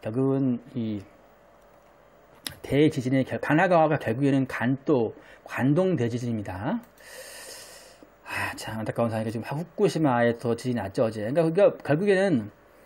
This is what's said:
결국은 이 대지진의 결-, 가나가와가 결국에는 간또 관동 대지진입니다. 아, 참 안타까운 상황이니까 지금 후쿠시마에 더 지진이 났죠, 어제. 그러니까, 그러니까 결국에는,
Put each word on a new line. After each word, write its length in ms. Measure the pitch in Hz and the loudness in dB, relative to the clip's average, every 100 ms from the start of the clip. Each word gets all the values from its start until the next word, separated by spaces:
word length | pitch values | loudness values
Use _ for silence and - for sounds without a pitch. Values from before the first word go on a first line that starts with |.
결국은 560 | 110 117 135 135 135 120 - | -6 -2 0 2 0 -2 -6
이 260 | 123 110 104 - - - _ _ _ - - - _ _ - - - - - | -6 -6 -6 -10 -20 -20 _ _ _ -20 -20 -20 _ _ -20 -20 -16 -16 -14
대지진의 640 | - 135 151 135 123 135 | -2 2 4 2 0 0
결-, 160 | 127 110 | 0 -4
가나가와가 560 | - 151 185 175 156 151 | 0 2 4 4 4 2
결국에는 500 | - 117 139 135 131 | -2 0 2 2 0
간또 680 | - 117 135 - 139 107 - - - | -2 -2 0 0 2 0 -6 -20 -20
관동 540 | - - 127 147 185 160 | -10 -2 2 2 2 0
대지진입니다. 840 | 117 117 120 113 104 92 120 233 - - - - - - - - - - - - - _ - | 0 -2 -4 -4 -6 -6 -4 -4 -8 -20 -20 -18 -18 -18 -18 -18 -20 -20 -20 -20 -20 _ -10
아, 280 | - 104 - | -6 -6 -8
참 240 | - 110 | -8 -6
안타까운 280 | 110 - 117 | -4 0 0
상황이니까 220 | 110 110 | 0 -4
지금 260 | 113 - 143 | -6 -6 -8
후쿠시마에 800 | 175 - 196 170 151 120 120 117 | -6 0 0 2 2 4 4 2
더 180 | 120 | -2
지진이 200 | 117 127 | -2 -2
났죠, 300 | 120 98 - | -4 -4 0
어제. 160 | 113 107 | 0 -2
그러니까, 280 | 104 151 165 | -2 0 2
그러니까 320 | 165 190 - | 4 4 4
결국에는, 680 | - 147 202 185 196 135 104 - - - | 0 2 4 4 4 2 -2 -12 -20 -20